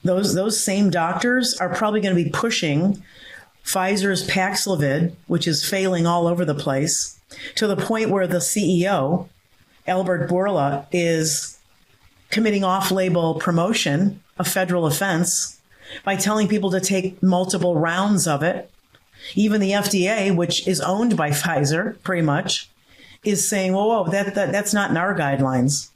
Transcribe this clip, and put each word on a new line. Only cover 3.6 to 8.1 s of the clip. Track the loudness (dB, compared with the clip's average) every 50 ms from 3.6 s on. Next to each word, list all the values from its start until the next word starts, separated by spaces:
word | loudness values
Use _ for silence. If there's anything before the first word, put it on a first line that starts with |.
| -8
Pfizer's | -4 -2 0 0 0 0 0 0 0 0 -2 -2 -2
Paxlovid, | -2 0 0 0 -2 -2 -2 -2 0 0 0 0 2 0 0 -2 -2 -8 -6
which | -2 -2 0 0 0
is | -2 -2 -2 -2
failing | -2 0 0 0 0 2 2
all | 2 2 2 2 2
over | 0 0 0
the | -2 -2
place, | -2 -2 -2 0 0 0 0 -2 -2 -4 -6 -10 -20 _ _ -20 -16 -16 -8 -4
to | -2 0
the | 0 0
point | -2 -2 -2 0 0 0 0